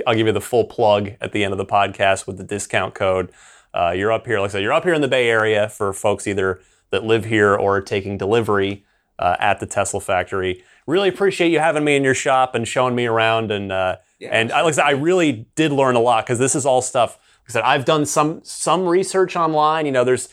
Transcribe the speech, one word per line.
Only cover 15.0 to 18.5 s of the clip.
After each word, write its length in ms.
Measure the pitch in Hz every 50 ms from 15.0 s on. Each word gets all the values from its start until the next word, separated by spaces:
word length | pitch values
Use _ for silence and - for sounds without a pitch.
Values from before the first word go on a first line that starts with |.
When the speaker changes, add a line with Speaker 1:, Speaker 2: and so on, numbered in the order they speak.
| 143
Speaker 1:
really 400 | 165 180 185 170 151 135 110 113 - _
did 180 | - 160 160
learn 240 | 143 135 139 131 123
a 40 | 120
lot 260 | 117 120 120 113 107
'cause 140 | - 127 113
this 160 | 127 131 -
is 100 | 156 123
all 160 | 139 127 127
stuff. 380 | 123 - - 127 117 107 - - _ _ _ _ _
Like 60 | -
I 40 | 113
said, 80 | 120 107
I've 220 | 123 139 147 123
done 220 | 165 160 156 147 143
some, 340 | - 160 151 151 165 - -
some 440 | -